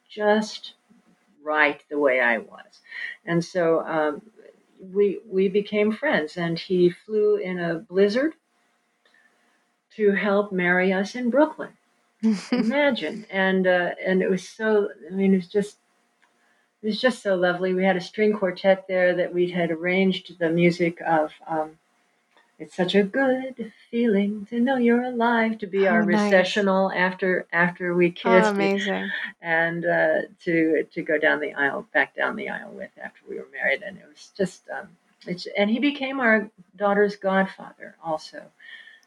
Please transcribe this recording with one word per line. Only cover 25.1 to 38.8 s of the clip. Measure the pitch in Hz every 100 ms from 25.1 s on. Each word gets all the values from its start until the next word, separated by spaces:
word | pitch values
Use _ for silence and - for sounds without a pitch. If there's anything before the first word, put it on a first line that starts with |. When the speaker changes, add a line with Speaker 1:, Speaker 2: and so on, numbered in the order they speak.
| 240 240 233 226 220
Speaker 1:
to | 196
be | 196 196
our | 214
Speaker 2:
Oh, | 202
nice. | 208 208
Speaker 1:
recessional | 190 185 214 196 190 190
after, | 175 185 185 190 180 -
after | 170 175 180 180 175
we | 180
Speaker 2:
Oh, |
Speaker 1:
kissed. | 170 - 190 214
Speaker 2:
amazing. | 202 196 196 196 190 196 - - -
Speaker 1:
And, | 170 165 165 170 170
uh, | 165 160 156 - -
to, | - 165 160 151 -
to | -
go | 160 151
down | 151 147
the | 143
aisle, | - 139 139 131
back | 151 135 -
down | 131 123
the | 131
aisle | - -
with | 62 - -
after | 65 _ -
we | -
were | -
married. | 131 127 135
And | - -
it | -
was | - - -
just, | 180 - -
um, | 135 - _ _ _ 233
it's, | 180 - -
and | 208
he | 233
became | 285 285 262 269
our | 240 220 208 _ - 185
daughter's | 202 202 208 202
godfather | 190 190 190 - - - - -
also. | 165 156 - 151 - _ - -